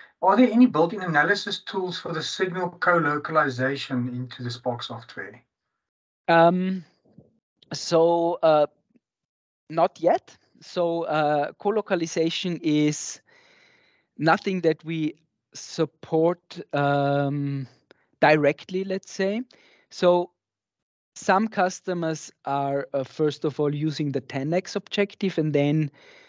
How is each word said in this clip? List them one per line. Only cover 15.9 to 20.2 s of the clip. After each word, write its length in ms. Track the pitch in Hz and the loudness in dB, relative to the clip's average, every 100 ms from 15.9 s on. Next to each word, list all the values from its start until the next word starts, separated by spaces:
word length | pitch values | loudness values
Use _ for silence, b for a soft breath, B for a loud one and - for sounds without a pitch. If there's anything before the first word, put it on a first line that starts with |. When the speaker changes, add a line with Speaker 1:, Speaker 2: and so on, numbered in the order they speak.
| _ - 160 165 180 - - - | _ -4 0 2 0 -8 -18 -6
Speaker 2:
um, 960 | 143 143 143 139 143 139 147 143 139 127 b b b b _ | -2 0 2 0 0 -2 -2 -4 -6 -8 b b b b _
directly, 640 | 151 156 143 156 - 185 | 4 4 4 0 -6 -8
let's 280 | 196 190 - | -6 -8 -8
say. 300 | - 196 220 254 b b b b | -4 -4 -4 -8 b b b b
So 400 | - 180 175 | 2 4 4